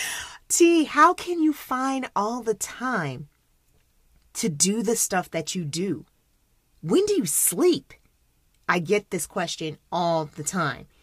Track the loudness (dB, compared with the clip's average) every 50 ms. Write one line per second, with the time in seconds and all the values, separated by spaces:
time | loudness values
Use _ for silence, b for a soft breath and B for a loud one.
0 | B B B B B B B B B _ 4 6 6 6 8 6 4 2 6 6
1 | 6 6 6 2 -2 -6 -2 2 2 2 2 0 -4 -6 -4 -2 -2 -2 -2 -2
2 | -4 -4 _ -2 -2 0 -2 -4 -2 -2 -2 -2 -4 -10 -8 -6 -4 -2 -2 -2
3 | -2 -4 -6 -8 -12 -16 _ _ _ _ _ _ _ _ _ _ _ _ _ _
4 | _ _ _ _ _ _ _ -4 -4 -4 0 0 0 0 0 0 0 0 0 0
5 | 0 0 0 -2 -2 -2 -6 -6 -6 -4 -6 -6 -6 -4 -4 -4 -2 -2 -4 -6
6 | -8 _ _ _ _ _ _ _ _ _ _ _ _ _ _ _ -4 2 2 2
7 | 4 2 0 0 0 0 -2 0 0 0 0 2 4 4 2 2 -2 _ -20 _
8 | _ _ _ _ _ _ _ _ _ _ _ _ _ 0 0 0 2 2 0 0
9 | 0 _ -6 -6 -6 -6 -6 -6 -6 -6 -6 -8 -8 -10 -10 -12 _ _ -4 -2
10 | 0 0 0 0 -2 -4 -10 -10 -8 -6 -4 -2 -2 -2 -4 -8 -12 b b b